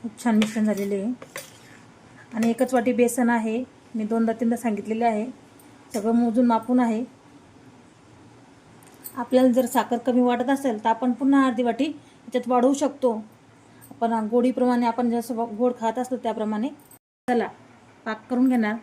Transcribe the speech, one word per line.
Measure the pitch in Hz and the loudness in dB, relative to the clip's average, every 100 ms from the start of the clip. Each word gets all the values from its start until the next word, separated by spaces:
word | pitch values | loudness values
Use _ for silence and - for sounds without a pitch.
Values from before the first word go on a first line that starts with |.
खूप | 233 - | -12 -4
छान | 247 214 | 0 2
मिश्रण | 214 226 214 | 2 0 -2
झालेले | 196 202 202 | -2 -4 -4
आहे. | 208 254 - - - - - - - - - - - | -4 -8 -12 -16 -18 -20 -20 -20 -20 -20 -20 -20 -12
आणि | 220 233 | -2 -2
एकच | 226 247 | 0 0
वाटी | 254 233 | 0 0
बेसन | 226 240 247 233 | 2 2 2 0
आहे, | 240 220 226 254 - - 226 | 0 -2 -4 -8 -16 -12 -8
मी | |
दोनदा | 214 226 226 | -4 0 0
तीनदा | 226 233 240 | 0 -2 0
सांगितलेले | 233 202 202 220 233 | -2 -4 -4 0 0
आहे, | 214 240 - - - - - - | 0 -6 -10 -20 -20 -20 -20 -8
सगळं | 220 214 | -4 0
मोजून | 233 240 220 240 | 2 2 2 2
मापून | 226 226 247 | 2 2 2
आहे. | 233 220 247 - - - - - - - - - - - - - - - - - - - - - | 2 -2 -6 -14 -20 -20 -20 -20 -20 -20 -20 -20 -20 -20 -20 -20 -20 -20 -20 -20 -20 -20 -16 -12
आपल्याला | 240 254 254 | 0 4 6
जर | 240 247 | 4 2
साखर | 247 208 240 | 0 0 -2
कमी | 247 247 | 0 2
वाटत | 247 240 247 | 2 2 0
असेल | 277 277 214 | 0 0 -2
तर | 226 | -2
आपण | 226 254 | 0 0
पुन्हा | 233 269 277 262 | 0 4 4 4
अर्धी | 233 | 2
वाटी | 240 233 302 | -2 0 -4
याच्यात | 285 - - - 247 247 | -4 -18 -20 -6 -6 0
वाढवू | 247 247 | 2 4
शकतो, | 277 294 285 254 220 214 - - - - - - | 2 -2 0 -2 -2 -8 -20 -20 -20 -20 -20 -20
आपण | - 226 226 214 | -4 -2 -2 0
गोडीप्रमाणे, | 240 247 254 247 247 240 | 2 2 2 0 2 0
आपण | 233 240 | 0 0
जसं | 233 233 233 | -2 -4 -6
व-, | 233 208 | -6 -2
गोड | 247 247 | -2 0
खात | 226 226 | -4 -4
असतो | 247 247 | -6 -4
त्याप्रमाणे. | 226 214 214 214 254 294 - - _ _ - | -6 -4 -4 -4 -6 -8 -20 -20 _ _ -2
चला | 240 196 - - - - - - | -2 -2 -8 -20 -20 -20 -16 -10
पाक | 220 - | -10 -4
करून | 247 262 | 2 2
घेणार | 247 214 226 | 4 0 -2